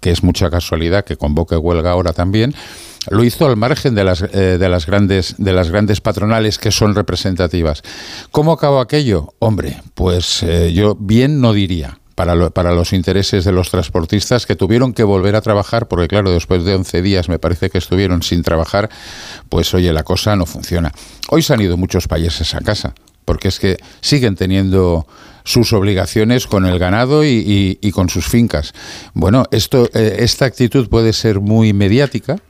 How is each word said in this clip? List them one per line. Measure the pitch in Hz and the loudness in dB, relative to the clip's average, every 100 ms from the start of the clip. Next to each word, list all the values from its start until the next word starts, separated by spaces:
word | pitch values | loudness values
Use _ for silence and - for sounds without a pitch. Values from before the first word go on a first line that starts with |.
que | - | 0
es | 85 | 2
mucha | 90 87 90 | 2 2 0
casualidad | 87 87 82 82 95 - | 0 -2 -2 0 -2 -2
que | 78 | -4
convoque | 73 73 85 85 | -2 0 0 0
huelga | 80 85 82 | 0 0 2
ahora | 90 87 | 0 0
también, | 80 90 104 117 147 - - - - - | -2 0 0 0 -4 -14 -20 -20 -14 -4
lo | 101 | 2
hizo | 120 - 156 | 2 2 0
al | 117 | 2
margen | 117 151 143 110 | 0 0 0 2
de | |
las, | 95 90 | 2 0
eh, | 92 98 92 92 | -2 0 2 2
de | 92 | 2
las | 90 80 | 0 0
grandes, | 101 101 95 87 - | 0 2 0 -2 -4
de | 95 | 0
las | 92 85 | 2 2
grandes | 95 104 104 | 0 0 0
patronales | - - 104 113 110 - | -2 -2 0 0 0 -2
que | 110 | -2
son | 95 107 101 | 0 0 0
representativas. | 101 90 101 90 90 87 82 73 - - - - - | -2 -4 -4 -2 -2 0 -2 -2 -8 -18 -18 -18 -4
¿Cómo | - 151 | 0 2
acabó | 165 147 139 | 2 2 2
aquello? | 123 151 139 92 73 _ | 2 0 2 0 -2 _
Hombre, | 110 101 71 67 - | -2 0 -4 -8 -16
pues, | - 90 90 85 - | -4 0 0 -2 -4
eh, | 82 85 85 | 0 2 2
yo | 82 104 101 | 2 2 0
bien | 101 110 131 151 | 2 2 4 4
no | 123 | 2
diría | 104 98 90 69 - _ - | 2 0 -4 -6 -12 _ -4
para | 87 87 | 0 2
lo, | 85 | 2
para | 87 87 | 0 0
los | 87 87 | 2 0
intereses | 98 90 92 95 104 | 0 0 0 0 0
de | 90 | 2
los | 92 90 | 0 0
transportistas | 90 85 92 82 104 - 123 - | -2 -2 -4 -2 -2 0 -2 -2
que | 95 | -2
tuvieron | 95 113 131 | 2 2 0
que | 113 | 0
volver | 110 98 92 107 | 2 2 2 0
a | |
trabajar, | 107 101 101 117 113 | 0 0 0 -4 -2
porque | 87 85 | -2 0
claro, | 98 95 | 0 2
después | 87 - 92 | 0 0 -2
de | 87 95 | 0 -2
once | 92 87 | -2 -2
días | 92 98 87 | 0 0 -2
me | 82 | -2
parece | 82 85 92 | -2 -2 -2
que | 92 | -4
estuvieron | - 92 98 87 | -2 0 0 0
sin | - 87 | 0 -2
trabajar, | 82 82 80 98 104 - - - - - - | 0 0 0 -2 -2 -8 -20 -18 -18 -20 -4
pues | - 82 | -2 0
oye, | 92 87 | 0 2
la | 78 | 0
cosa | 76 92 - 104 | -2 -2 0 0
no | 85 | -2
funciona. | - - 87 82 - - - - | -6 -6 -4 -4 -6 -20 -20 -2
Hoy | 160 | 0
se | 156 | 2
han | 131 | 0
ido | 98 87 | 2 0
muchos | 92 92 - | 0 -2 -2
países | 80 82 - 85 117 | -2 -2 -2 -6 -4
a | |
casa, | 110 107 - - _ _ - | -4 -4 -6 -12 _ _ -6
porque | 76 - | -4 -2
es | - | -2
que | 98 90 - - | -2 -2 -6 -12
siguen | - 147 120 92 | -2 0 0 0
teniendo | 92 95 95 95 92 85 80 - - - | 0 0 2 2 2 2 -2 -14 -20 -20
sus | - - 113 | -2 0 2
obligaciones | 110 98 95 90 - 107 123 - | 2 2 0 0 0 2 2 0
con | 101 92 | 0 2
el | 90 | 2
ganado | 90 101 127 151 151 | 0 0 2 2 2
y, | |
y, | 120 95 101 95 95 | 2 2 2 2 0
y | 107 | -2
con | 92 92 | 0 -2
sus | - 78 | -2 0
fincas. | 117 117 76 76 - - - - | 2 2 0 -6 -12 -18 -18 -10
Bueno, | - 90 120 - | -2 2 2 2
esto, | 113 - 135 117 | -2 0 2 2
eh, | - 110 95 | 2 0 2
esta | 117 - 135 | 0 0 -2
actitud | - 123 139 117 | 0 0 2 2
puede | 113 113 | 2 2
ser | 110 117 98 | 2 0 0
muy | 101 110 110 | 2 4 4
mediática | 101 101 117 143 113 - 170 _ | 4 2 2 2 -2 -6 -8 _